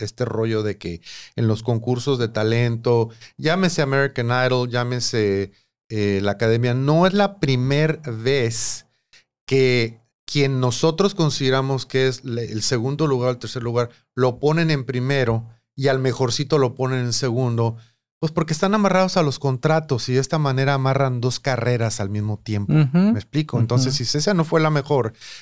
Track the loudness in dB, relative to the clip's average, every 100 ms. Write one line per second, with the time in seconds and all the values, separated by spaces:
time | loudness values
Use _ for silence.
0 | -8 -6 -4 -2 -2 -2 -4 -6 -8 -10
1 | -14 -20 -12 -2 0 0 -2 -2 -2 -2
2 | 0 -2 -2 0 0 2 0 0 0 2
3 | 0 -6 -20 -6 -2 0 0 0 0 0
4 | 0 0 0 2 2 0 0 -2 -2 -4
5 | -2 0 2 0 -2 _ _ _ -10 -2
6 | 0 0 -2 0 0 2 0 0 2 2
7 | 4 2 0 0 -2 0 2 2 0 -2
8 | -8 -4 0 0 0 -2 -6 -8 -14 _
9 | _ -20 _ _ -2 2 4 2 0 -4
10 | _ _ -4 0 0 2 0 2 0 2
11 | 0 2 0 0 0 0 0 -4 -2 0
12 | 0 -2 -6 -6 -6 -4 -2 -2 -2 -2
13 | 0 0 -2 -4 -8 -8 -4 -2 -2 -6
14 | _ 0 0 2 0 2 2 0 -2 -4
15 | 0 0 2 0 -4 -16 _ -2 0 2
16 | 0 0 0 -2 0 2 2 0 -4 -2
17 | -2 -2 -2 -2 -2 0 -2 -4 -14 _
18 | _ _ -4 -2 -4 0 2 2 4 4
19 | 2 2 0 0 -2 0 2 2 0 -2
20 | 0 0 0 0 0 2 2 2 2 2
21 | 0 0 -2 -2 -2 0 0 0 0 -2
22 | -4 -4 -4 -6 -4 -4 2 2 4 2
23 | 2 0 -2 -4 -2 0 2 2 0 -2
24 | -2 -2 0 0 2 2 2 0 0 0
25 | 0 -6 -16 -16